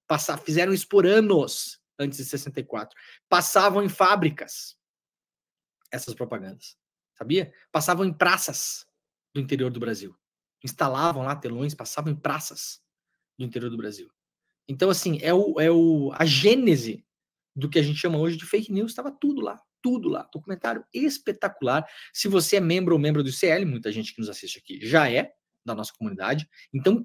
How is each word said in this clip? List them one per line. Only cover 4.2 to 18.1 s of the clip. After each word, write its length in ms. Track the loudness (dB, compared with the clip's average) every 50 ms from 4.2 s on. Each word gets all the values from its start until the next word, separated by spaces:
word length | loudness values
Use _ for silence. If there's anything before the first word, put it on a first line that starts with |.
| 2 0 0 -2 -12 -12 -12 -16 -16 -18 -20 _ _ _ _ _ _ _ _ _ _ _ _ _ _ _ _ _ _ _ _ _ _ _
essas 220 | -12 -10 -10 -10 -8
propagandas, 640 | -8 -8 -6 -6 -10 -10 -14 -18 -18 -20 -20 _ _ _ _ _ _ _ _ _
sabia? 380 | _ -4 0 0 0 0 -2 _ _ _ _
Passavam 360 | -4 -2 2 2 2 2 0
em 80 | -2 0
praças 720 | 2 4 4 4 2 0 -6 -6 -6 -8 -8 -8 -12 -14 _ _ _ _ _ _ _ _ _ _
do 80 | -8
interior 280 | -4 -4 -2 -2 -2 -4
do 100 | -4 -6
Brasil. 360 | -6 -6 -8 -8 -10 -18 _ _ _ _ _ _ _ _ _ _ -14
Instalavam 600 | -14 -2 0 0 0 0 0 0 0 0 -2 -4
lá 120 | -6 -6
telões, 400 | -6 -8 -10 -6 -6 -6 -6 -6
passavam 380 | -8 -12 -8 -8 -6 -4 -4 -4
em 20 |
praças 640 | -4 -4 -4 -4 -4 -6 -10 -12 -12 -12 -14 -14 _ _ _ _ _ _ _ _ _ _ _ _
do 60 | -12 -12
interior 260 | -8 -8 -8 -8 -6
do 60 | -8
Brasil. 340 | -8 -8 -10 -10 -12 -18 _ _ _ _ _ _ _ _ _ _ _ _ -12
Então, 200 | -2 0 2 2
assim, 300 | 2 0 0 -2 -4 -2
é 120 | 0 2 2
o, 260 | 4 2 2 0 2
é 100 | 4 6
o, 440 | 6 6 6 6 4 2 0 -2 0
a 100 | 2 2
gênese 800 | 4 4 6 6 6 6 6 6 4 4 4 2 -6 -10 -10 _ _ _ _ _ _ _ _ _ _ _
do 120 | -6 -6
que 120 | 0 2 2
a 20 |
gente 160 | 2 2 -2
chama 220 | -2 -2 -2